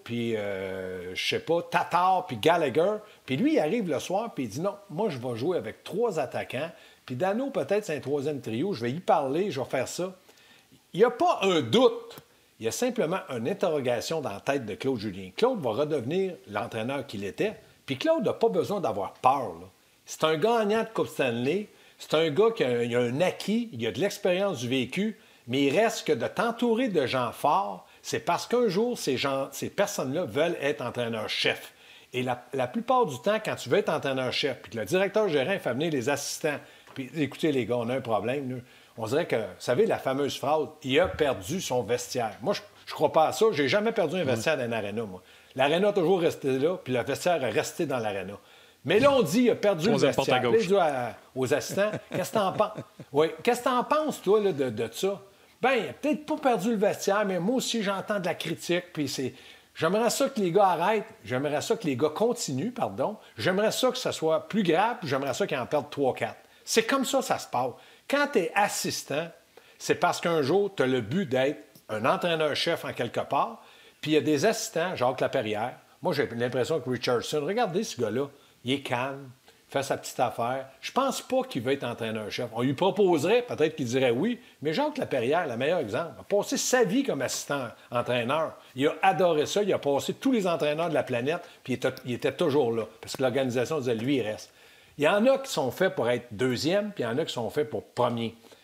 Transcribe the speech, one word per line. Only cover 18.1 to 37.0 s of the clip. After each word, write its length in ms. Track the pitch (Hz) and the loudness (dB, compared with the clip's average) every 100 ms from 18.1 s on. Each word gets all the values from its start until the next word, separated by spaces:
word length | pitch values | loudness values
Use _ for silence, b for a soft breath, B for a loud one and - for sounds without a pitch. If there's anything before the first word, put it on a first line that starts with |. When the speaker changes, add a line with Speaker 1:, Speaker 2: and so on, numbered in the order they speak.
| 330 170 | 2 0
Speaker 1:
n'a 80 | |
pas 160 | - 226 | 2 2
besoin 320 | 185 131 202 | 2 -2 -2
d'avoir 320 | 139 98 92 | -2 -2 -6
peur, 400 | - 131 139 110 85 | 2 2 2 -2 -10
là. 80 | 92 b b b - | -16 b b b -18
C'est 160 | - | 0
un 140 | 156 156 | 0 2
gagnant 440 | 214 233 208 220 | 2 2 2 0
de 80 | 220 | 0
Coupe 160 | 180 127 | -2 -2
Stanley. 600 | - 135 117 127 190 214 b b b | 0 0 0 0 -2 -4 b b b
C'est 160 | - 156 | -2 2
un 160 | 165 | 2
gars 180 | 143 226 226 | 4 4 4
qui 80 | |
a, 200 | 135 120 | 0 0
il 120 | 120 120 | 2 2
a 40 | |
un 220 | 120 131 | 2 2
acquis, 480 | 180 - - 226 226 | 0 0 -2 -2 -2
il 120 | 120 113 | -4 -4
a 60 | |
de 80 | 113 | -2
l'expérience 600 | 196 - 190 180 202 139 | -4 0 0 2 0 -2
du 100 | 120 | -2
vécu, 500 | 131 117 180 214 - b b - | 0 0 -2 -4 -4 b b -4
mais 180 | 131 139 | 2 4
il 140 | 160 | 4
reste 280 | 226 - - | 2 2 -2
que 60 | |
de 120 | 127 117 | 0 0
t'entourer 600 | - 233 226 240 220 262 | 0 -2 0 0 2 2
de 180 | 175 127 | 0 0
gens 260 | 131 120 | 0 -2
forts, 540 | - 143 175 202 180 B B | 0 2 2 0 -8 B B
c'est 180 | - - | -6 -2
parce 280 | - 170 - | 0 -2 0
qu'un 220 | 240 233 | 2 2
jour, 280 | 175 240 233 | 2 0 -2
ces 200 | - 123 | -2 0
gens, 320 | 139 135 131 | 0 -2 -4
ces 180 | - 123 | -8 -4
personnes-là 560 | - 202 - 135 156 143 | 0 0 -2 -4 -4 -2
veulent 320 | 127 170 - | 0 0 0
être 200 | 139 151 | -2 -2
entraîneurs-chefs. 920 | 123 120 117 113 101 - 143 107 - B B B B | -4 -4 -2 -4 -4 -2 -2 -2 -8 B B B B
Et 100 | 123 | -4
la, 220 | 127 123 - | -2 -4 -6
la 140 | 135 123 | -4 -2
plupart 380 | 226 214 254 202 | -2 0 2 2
du 140 | 123 | -2
temps, 200 | 202 214 | -2 -2
quand 120 | 160 123 | -2 -6
tu 140 | 120 | 0
veux 100 | 175 | 0
être 100 | 208 | 2
entraîneur-chef, 720 | 151 139 131 123 - 143 120 | -2 -2 -2 -2 -2 -2 -4
puis 100 | - | -8
que 60 | 113 | -8
le 80 | 107 | 0
directeur 420 | 180 196 214 208 | 0 2 2 2
gérant 320 | 147 131 196 | 2 2 0
fait 140 | 147 | -2
venir 180 | 123 165 | -2 -2
les 160 | 143 117 | 0 0
assistants, 500 | 139 - - 156 135 B B B | -2 -4 -4 -4 -4 B B B
puis « 160 | - | -14